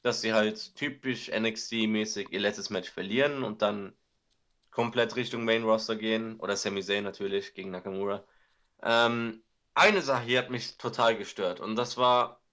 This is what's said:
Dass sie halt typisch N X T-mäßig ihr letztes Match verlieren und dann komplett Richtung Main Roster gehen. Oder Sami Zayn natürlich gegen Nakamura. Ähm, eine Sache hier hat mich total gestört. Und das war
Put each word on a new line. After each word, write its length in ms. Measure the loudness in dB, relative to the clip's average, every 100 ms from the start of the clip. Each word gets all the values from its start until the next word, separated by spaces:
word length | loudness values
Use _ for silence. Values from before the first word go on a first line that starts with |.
Dass 220 | 0 -2
sie 100 | 2
halt 420 | 4 4 0 -12
typisch 540 | -6 -8 -6 -6 -4 -4
N 160 | -2
X 240 | -2 -2 -6
T-mäßig 600 | 0 0 2 -2 -4 -6
ihr 100 | 0
letztes 300 | 0 -2 -4
Match 180 | -6 -6
verlieren 560 | -8 -2 2 2 0
und 160 | -4 0
dann 320 | 0 0 -8 -14 _ _ _ _ _ _ _
komplett 460 | -4 -2 2 0 0
Richtung 280 | -4 -2
Main 200 | 2 2
Roster 320 | 4 2 2 -2
gehen. 440 | 0 0 -2 -6
Oder 160 | -4 -2
Sami 260 | -2 -4
Zayn 220 | 0 0
natürlich 480 | 0 -4 -2 -2 -4
gegen 200 | -10 -10
Nakamura. 520 | -8 -6 -4 -4 -4 -8 _ _ _ _ _
Ähm, 600 | 2 4 4 2 -4 -6 _ _ _
eine 260 | 4 4 4
Sache 240 | 2 -2
hier 140 | 2 0
hat 100 | 0
mich 300 | -6 -8 -6
total 360 | -6 2 2
gestört. 460 | 2 -4 -2 -2 -2
Und 160 | -4 -2
das 220 | -4 2
war 420 | 4 4 2 -4 _